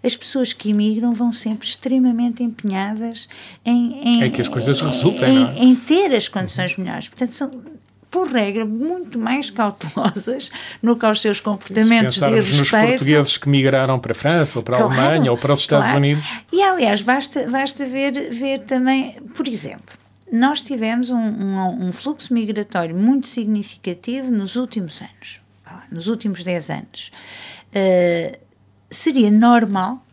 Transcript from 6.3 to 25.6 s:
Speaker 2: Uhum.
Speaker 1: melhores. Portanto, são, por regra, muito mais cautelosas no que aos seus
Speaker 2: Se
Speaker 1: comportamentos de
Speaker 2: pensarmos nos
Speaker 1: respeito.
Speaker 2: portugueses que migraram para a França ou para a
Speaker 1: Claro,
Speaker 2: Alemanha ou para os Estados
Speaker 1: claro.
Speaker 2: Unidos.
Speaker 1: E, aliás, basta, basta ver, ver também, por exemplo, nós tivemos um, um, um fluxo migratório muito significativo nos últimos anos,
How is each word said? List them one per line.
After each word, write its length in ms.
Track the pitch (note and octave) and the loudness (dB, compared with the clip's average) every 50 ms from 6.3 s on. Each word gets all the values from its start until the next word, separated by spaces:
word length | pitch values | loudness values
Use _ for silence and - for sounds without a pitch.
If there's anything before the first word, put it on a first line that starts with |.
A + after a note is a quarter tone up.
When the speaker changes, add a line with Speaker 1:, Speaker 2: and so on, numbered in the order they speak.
| - G3+ F#3 - - - F#3 F3+ - | -6 -6 -6 -4 -4 -4 -4 -4 -4
Speaker 2:
Uhum. 80 | - F#3 | -6 -6
Speaker 1:
melhores. 240 | F3+ E3 E3+ - - | -6 -8 -8 -10 -12
Portanto, 240 | _ - B3 A#3+ - | _ -6 -6 -6 -4
são, 160 | - C#4+ C4 C4 B3 - D#4 D#4 - _ _ _ _ _ _ | -8 -8 -8 -10 -16 -18 -20 -20 -20 _ _ _ _ _ _
por 180 | - F4+ F#4 C#4+ | -4 -4 -2 0
regra, 360 | B3 A#3+ G#3 G3+ G3 A3+ A3+ | 0 0 0 0 -2 -4 -4
muito 540 | G#3+ G#3+ A3+ C#4 D#4+ F4+ F#4 E4+ A#3 - A#3 | -4 -4 -4 -4 -4 -4 -6 -8 -8 -6 -4
mais 320 | A3 A3+ B3+ C#4+ C4+ - | -2 -2 -2 -2 -4 -6
cautelosas 1000 | - - A3 G#3 G3+ - - D3+ - - - G3+ - G3+ - A3 B3+ C#4 - - - - - - - - | -4 -2 -2 -2 -2 -6 -12 -8 -6 -2 -2 -2 -2 -2 -6 -6 -6 -6 -8 -12 -14 -14 -16 -16 -10 -2
no 160 | - A#3 A#3+ | 0 0 2
que 80 | A3+ A#3 | 2 2
aos 160 | A3 G#3+ G#3+ | 0 2 2
seus 180 | - G#3+ G3+ - | 0 -2 -2 -2
Speaker 2:
Se 40 | |
Speaker 1:
comportamentos 720 | - G#3+ G#3 F#3+ - - G3 A3 A3 A3+ A#3 A3+ G#3+ - - | -4 -4 -6 -4 -8 -4 0 2 4 6 6 4 4 2 2
de 60 | - | 2
Speaker 2:
pensarmos 280 | D#3 - A3+ A3+ G#3 - | 2 4 4 4 2 4
nos 100 | C#3 D3 | 2 2
Speaker 1:
respeito. 280 | C#3+ - - G#3+ A3 A#3 | 2 4 4 4 4 4
Speaker 2:
portugueses 460 | B3+ C4 C3+ C#3 D3+ D3+ C#3+ C#3 - - | 2 2 4 4 6 6 6 4 0 0
que 100 | - C#3+ | 2 2
migraram 500 | C#3+ C#3 C3 C3+ C3+ C3 C3 C3 C3 B2 | 4 4 4 4 4 4 2 2 0 0
para 140 | - - | 0 -4
a 20 | C#3 | -6
França 440 | - - D3 E3+ F3 D3 - - A#2+ | -2 0 2 4 4 2 2 -2 -6
ou 40 | |
para 140 | - - B2 | -2 0 2
a 40 | B2 | 2
Speaker 1:
Claro, 120 | A3+ - C3 C3 | 2 2 2 2
Speaker 2:
Alemanha 320 | C3 C#3 D#3 D#3+ C3+ B2 | 2 4 4 4 4 2
ou 40 | A#2+ A#2+ | 2 0
para 140 | - C#3 | 2 0
os 80 | C#3+ C#3 | 2 2
Estados 260 | - - D3 C#3+ C#3 | 2 2 2 2 4
Speaker 1:
claro. 120 | - - C#3+ | 4 2 4
Speaker 2:
Unidos. 280 | C#3+ C#3+ D3 D3+ D3+ - - - - _ | 4 2 2 0 -4 -8 -12 -14 -10 _
Speaker 1:
E, 100 | - F4+ | 2 2
aliás, 400 | G4+ F#4+ F#4 F4 B3+ G#3+ G3+ G3+ | 4 4 2 2 2 2 2 0
basta, 460 | G#3 A#3 B3+ C#4 C#4 - - D4 - A#3 | 2 0 0 0 -2 -4 -4 -4 -4 -2
basta 340 | B3 C4+ C#4 C4+ C4+ - C#4 | -2 -2 -2 -4 -4 -6 -8
ver, 460 | B3+ B3+ C4+ C#4 C#4 B3 C#4+ C#4 - | -6 -2 -2 -2 -2 -2 -4 -6 -6
ver 300 | A#3+ A#3 C4 C4+ C4+ C4+ | -6 -6 -4 -4 -4 -4
também, 560 | - - C4 B3+ B3+ C4 C4+ C4+ C4 B3+ - - - - - | -4 -2 -2 0 2 2 2 0 -2 -4 -10 -16 -20 -14 -8
por 140 | - C#4 C4 | -6 -6 -4
exemplo, 480 | A3+ G3 - - - - - - - _ _ _ _ _ _ - | -4 -6 -8 -8 -12 -14 -20 -20 -20 _ _ _ _ _ _ -4
nós 300 | A#3+ A3+ B3 C#4 D4 D4 | 2 2 4 4 2 0
tivemos 500 | - - C#4 A#3 A3 A3 A#3 A#3+ B3 A#3+ | -4 -6 -6 -4 -2 -2 -2 -2 -2 0
um, 60 | B3 A#3 | -2 -2
um, 680 | A3+ G#3+ G#3+ - G3 G3 G3 F#3+ F#3+ F#3 F3 - F#3 F3+ | -2 -2 -4 -4 -4 -2 -2 -2 -2 -2 -4 -4 -4 -6
um 40 | |
fluxo 400 | - - - C#4+ D4+ - - - B3 | -6 -6 -6 -8 -8 -8 -4 -2 -2
migratório 600 | A#3 A3 G#3 G#3 G#3 G#3 - - F#3 E3+ E3 E3 | -2 -2 -2 -4 -6 -6 -4 -4 -4 -4 -4 -2
muito 320 | F3+ G3+ A#3+ C#4 C#4 B3+ - | 0 2 2 2 0 -2 -4
significativo 1000 | - B3 A3 G#3 G#3+ G#3 G3+ - - - - F#3 F3 F3+ - - A#3+ C4+ C4 B3+ | -6 -4 -2 -2 -2 -2 -4 -8 -14 -8 -8 -8 -8 -6 -8 -8 -6 -6 -4 -2
nos 260 | A#3+ G#3 G3 F#3 - | -2 -2 -2 -4 -4
últimos 440 | A#3+ B3+ - - A3+ F#3 D#3 - - | -6 -6 -4 -6 -8 -8 -8 -10 -14
anos, 400 | - - _ _ - - - - _ _ _ _ | -16 -18 _ _ -20 -20 -20 -20 _ _ _ _